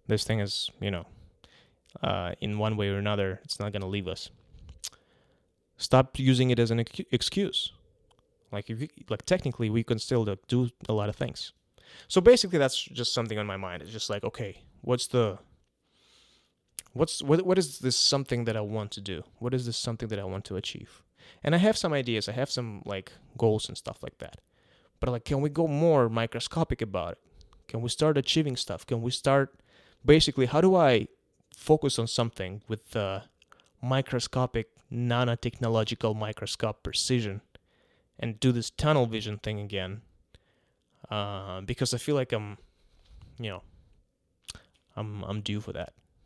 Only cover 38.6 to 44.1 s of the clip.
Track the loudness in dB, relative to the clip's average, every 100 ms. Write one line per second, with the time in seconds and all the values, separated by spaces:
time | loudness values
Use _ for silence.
38.6 | -2 0 2 4 4 0 -6 -6 -6 -6
39.6 | -6 -6 -6 -8 -14 _ _ -20 _ _
40.6 | _ _ _ _ -8 -4 -4 -6 -8 -10
41.6 | -8 -4 -2 -2 -2 -2 -2 -4 -6 -12
42.6 | -18 _ _ _ _ -20 -20 -12 -10 -10
43.6 | -14 -20 _ _ _